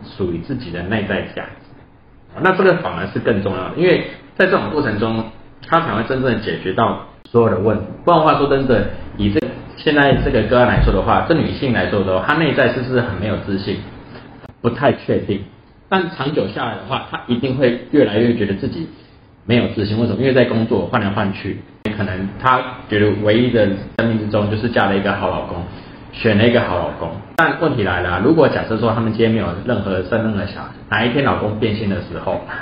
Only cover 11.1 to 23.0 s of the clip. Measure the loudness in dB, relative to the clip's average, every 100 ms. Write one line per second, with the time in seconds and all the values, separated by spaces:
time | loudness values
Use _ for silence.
11.1 | 2 2 2 0 -2 0 0 0 0 0
12.1 | 0 0 2 2 2 2 0 -2 0 0
13.1 | -2 -4 -4 -4 -4 -4 -6 -8 -16 -18
14.1 | -20 -20 -20 -20 -4 -4 0 0 2 0
15.1 | -2 0 -4 -6 -18 -20 -18 -2 -2 -2
16.1 | -4 -4 -2 -2 -4 -6 -8 -6 -8 -6
17.1 | -8 -4 -2 -2 2 2 0 0 2 4
18.1 | 4 2 2 -2 -2 -4 -6 -10 -12 -20
19.1 | -20 -20 -10 0 0 0 -2 -2 0 0
20.1 | 0 2 4 4 2 0 0 0 -2 0
21.1 | -2 -2 -4 -8 -8 -12 -10 -6 -4 -4
22.1 | -4 -8 -2 2 2 0 -10 -2 2